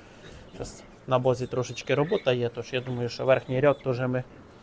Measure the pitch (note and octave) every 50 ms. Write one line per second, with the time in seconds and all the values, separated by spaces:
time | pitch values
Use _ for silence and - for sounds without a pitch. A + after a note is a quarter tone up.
0 | - - - - - - - - - - - - - - - - - - - -
1 | - - B2+ B2+ B2+ C3 B2 A#2+ B2+ - - B2+ A#2+ - A#2+ - - - C3 C3+
2 | D3 F3 A3 - - C3+ B2+ B2 A#2+ A#2 - A#2+ A#2 - - B2+ B2+ C3 B2 A#2+
3 | A#2+ A#2 - - B2 C3 C3 B2+ - - B2+ B2+ C#3+ C#3+ C3+ - - C3+ B2 A#2+
4 | C3 B2+ B2+ B2+ B2 - - - - - - -